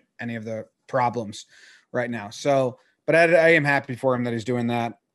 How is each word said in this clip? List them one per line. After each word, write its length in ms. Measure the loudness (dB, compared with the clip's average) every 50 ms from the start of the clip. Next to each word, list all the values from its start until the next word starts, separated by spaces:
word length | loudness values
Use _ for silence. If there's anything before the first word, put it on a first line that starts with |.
| _ _ _ _
any 140 | -10 -10 -10
of 100 | -10 -10
the 220 | -10 -10 -10 -10 -14 _ _ _ _
problems 580 | -2 0 0 0 0 -4 -8 -8 -12 -16 -18 _ _ -20 -20 -20 -20 _ _ _
right 180 | -6 -6 -4 -4
now. 200 | -6 -8 -10 -10
So, 500 | -14 -6 -2 0 2 2 0 -2 -4 -8 _ _ _ _ _
but 100 | 2 4
I, 80 | 4 6
I 260 | 6 6 6 6 6
am 160 | 6 4 4
happy 300 | 2 0 0 0 -4 -10
for 200 | -2 0 0 0
him 80 | 0 -2
that 80 | -4
he's 140 | -4 -4 -4
doing 220 | -2 -2 -2 -2 -2
that. 320 | -2 -2 -2 -4 -8 _ _ _ _